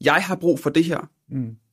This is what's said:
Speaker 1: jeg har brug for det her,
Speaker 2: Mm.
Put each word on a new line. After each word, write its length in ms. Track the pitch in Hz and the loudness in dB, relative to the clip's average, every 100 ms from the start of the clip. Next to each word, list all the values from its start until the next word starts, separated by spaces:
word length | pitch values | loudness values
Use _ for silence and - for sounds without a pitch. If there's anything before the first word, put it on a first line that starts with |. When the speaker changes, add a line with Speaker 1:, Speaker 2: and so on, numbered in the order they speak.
Speaker 1:
jeg 140 | 143 | 2
har 220 | 160 185 185 | 2 2 -2
brug 220 | 170 - | 0 0
for 100 | 147 | 2
det 140 | 160 | 2
her, 260 | 170 160 - _ - | 0 -2 -8 _ -10
Speaker 2:
Mm. 280 | 135 117 110 _ | -8 -8 -10 _